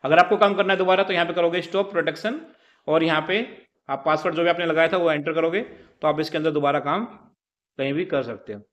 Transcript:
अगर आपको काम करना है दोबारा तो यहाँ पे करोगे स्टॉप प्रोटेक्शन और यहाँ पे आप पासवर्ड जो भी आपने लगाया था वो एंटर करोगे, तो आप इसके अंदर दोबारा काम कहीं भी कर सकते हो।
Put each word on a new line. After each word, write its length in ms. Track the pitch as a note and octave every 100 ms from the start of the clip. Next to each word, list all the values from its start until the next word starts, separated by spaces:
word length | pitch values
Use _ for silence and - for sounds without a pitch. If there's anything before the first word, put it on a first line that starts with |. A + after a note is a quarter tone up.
अगर 140 | C3 D#3+
आपको 180 | F3 F#3+
काम 180 | G3+
करना 180 | G3+ F#3+
है 60 | F#3+
दोबारा 240 | F#3 F#3
तो 80 | G3
यहाँ 140 | F3+ E3+
पे 60 |
करोगे 280 | E3+ E3+ F3
स्टॉप 280 | - F#3+ G3
प्रोटेक्शन 480 | F#3+ D#3+ D3+ G#3+ D4 - _ _ _ -
और 160 | D#3
यहाँ 200 | D#3+ D3+ D#3
पे 180 | G3 B3 - _ _ -
आप 140 | C#3 D#3
पासवर्ड 300 | D#3 F3+ D#3+
जो 60 |
भी 60 | E3+
आपने 160 | E3+ E3+
लगाया 220 | D#3 E3
था 80 | F#3
वो 140 | E3+
एंटर 200 | D3+ D3
करोगे, 280 | D#3+ E3 F#3
तो 460 | B3 - - _ D3+
आप 120 | D3+
इसके 180 | D#3 D#3+
अंदर 120 | D#3
दोबारा 280 | D3+ C#3+ C#3+
काम 240 | C#3 E3+ A#3 - _ _ _ _ _ -
कहीं 140 | C3+
भी 120 | C#3+ F3+
कर 160 | C#3
सकते 280 | A#2+ G#2+ -
हो। 80 | G#2 -